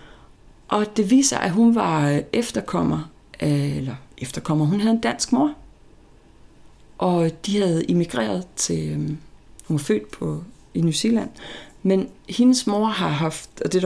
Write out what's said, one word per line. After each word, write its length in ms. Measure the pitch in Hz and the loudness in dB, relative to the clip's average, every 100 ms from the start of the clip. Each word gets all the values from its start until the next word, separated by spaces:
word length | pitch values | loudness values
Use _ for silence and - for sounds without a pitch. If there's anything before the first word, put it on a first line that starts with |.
| - - - - - - - | -20 -20 -20 -20 -20 -20 -2
og 280 | 208 214 220 | -2 0 0
det 140 | 196 | 4
viser 260 | 262 269 - | 4 4 2
sig, 40 | |
at 60 | - | 0
hun 240 | 180 233 | 4 4
var, 360 | 233 190 156 147 | 4 2 2 2
øh, 100 | 143 - | 2 0
efterkommer 800 | - 233 220 - 175 165 156 160 - - - | -4 -2 -6 -4 -2 0 -2 -6 -16 -20 -4
af, 340 | 156 143 143 147 | 0 0 0 -2
eller 180 | 135 131 - - | -6 -8 -14 -14
efterkommer, 460 | 131 - - 156 151 | -10 -8 -2 0 2
hun 140 | 202 | 2
havde 140 | 220 | 2
en 60 | 226 | 2
dansk 320 | 226 240 - | 0 -4 -2
mor, 220 | 247 302 294 - - - - - - _ - - - - - - - | 0 0 -2 -16 -20 -20 -20 -20 -20 _ -20 -20 -20 -20 -20 -20 -2
og 320 | 180 175 165 160 - | 2 2 2 -2 -2
de 140 | 202 | 0
havde 240 | 190 165 | 2 0
immigreret 640 | - 175 165 - 220 185 185 - | 2 0 0 -2 -2 -2 -6 -8
til, 320 | - 165 156 | -4 -2 -2
øhm, 300 | 147 151 151 - - - - - | -4 -4 -6 -12 -20 -20 -20 -4
hun 80 | |
var 40 | 156 | -4
født 320 | 135 214 - | 0 -2 -2
på, 320 | - 156 151 175 - - | -8 -8 -8 -12 -20 -8
i 60 | 180 | -2
New 120 | 165 | 0
Zealand, 380 | 151 220 226 - - - - - - | 0 0 0 -2 -12 -18 -18 -18 -4
men 260 | 190 190 - - - | 0 0 0 -10 -10
hendes 380 | 185 247 254 - | 2 4 4 2
mor 180 | 202 | 0
har 240 | 220 202 170 | 0 0 -2
haft, 420 | 147 160 - - - | -2 -2 -4 -14 -8
og 80 | - | -2
det 60 | |
er 20 | 180 | 0